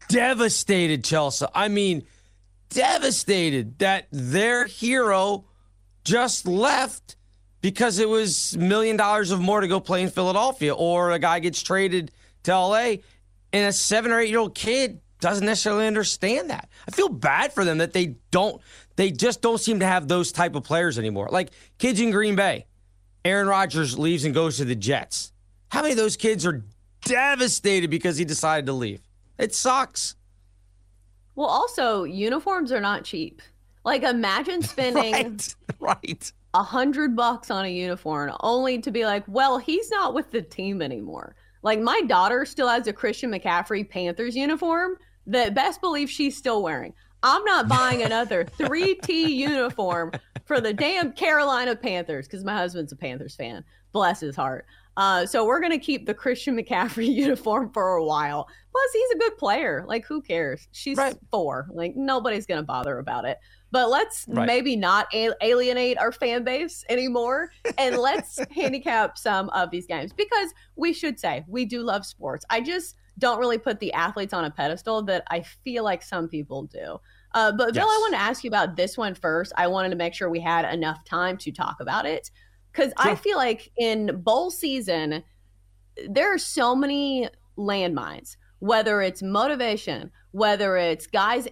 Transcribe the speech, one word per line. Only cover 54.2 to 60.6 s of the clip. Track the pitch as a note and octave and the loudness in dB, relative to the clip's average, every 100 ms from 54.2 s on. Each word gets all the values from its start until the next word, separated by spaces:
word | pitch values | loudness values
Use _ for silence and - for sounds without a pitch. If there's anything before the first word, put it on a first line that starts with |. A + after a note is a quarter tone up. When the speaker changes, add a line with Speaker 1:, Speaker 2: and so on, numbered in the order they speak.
| D3+ C3+ | -4 -4
Speaker 2:
heart. | C3+ C3 - - _ - | -4 -4 -12 -20 _ 0
Uh, | G3 F#3 F3+ | 2 4 2
so | B3+ | 2
we're | A3 D4 | 2 2
gonna | F4 D#4+ | 2 -2
keep | - C#4 - | -2 -4 -4
the | |
Christian | - C4+ B3 - A#3 | -4 -2 -2 -2 -2
McCaffrey | - G3 A#3 A3+ A#3 | -2 -2 -2 -2 0
<laughs> | |
uniform | A#3+ C#4 C4 A3 G#3+ A3+ | 2 2 0 0 0 0
for | G#3+ F#3 F3+ | -2 0 2
a | D#3 | 2
while. | D3+ D3 D3 - - _ | 0 0 -4 -8 -12 _
Plus, | B4+ C5+ | 0 2
he's | A4 B4+ | 2 2
a | A#4+ | 2
good | A4+ A4 | 0 0
player. | G3+ A3+ C#4 C#3+ F#3 | 0 2 0 -2 -2
Like, | - - | -6 -4
who | D4+ | -8
cares? | - E3 D3 C3+ | -4 -2 -2 -4